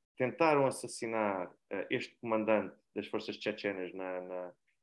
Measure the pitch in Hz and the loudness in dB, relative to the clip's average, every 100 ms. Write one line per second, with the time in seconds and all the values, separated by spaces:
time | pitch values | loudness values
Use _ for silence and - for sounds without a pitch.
0 | _ - 127 - 160 143 131 - 120 - | _ -2 -2 4 6 6 4 2 -8 -6
1 | 117 113 104 95 87 - - 98 - - | -2 0 2 0 -4 -10 -8 -6 -2 -2
2 | - - 117 110 107 107 92 - _ 104 | -4 -8 0 0 4 4 2 -8 _ -8
3 | 98 107 - 101 110 101 101 95 87 92 | -4 -4 -4 -4 -4 -2 -4 -4 -6 -6
4 | 92 90 90 90 90 - _ _ | -6 -6 -6 -8 -8 -12 _ _